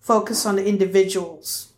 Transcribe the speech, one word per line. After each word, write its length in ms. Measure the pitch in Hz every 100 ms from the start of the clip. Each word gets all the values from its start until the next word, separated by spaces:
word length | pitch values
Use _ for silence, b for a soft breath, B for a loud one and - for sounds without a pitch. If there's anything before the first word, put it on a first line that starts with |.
focus 460 | - 220 202 220 220
on 100 | 196
the 100 | 196
individuals. 1040 | 202 190 190 190 190 170 160 - - -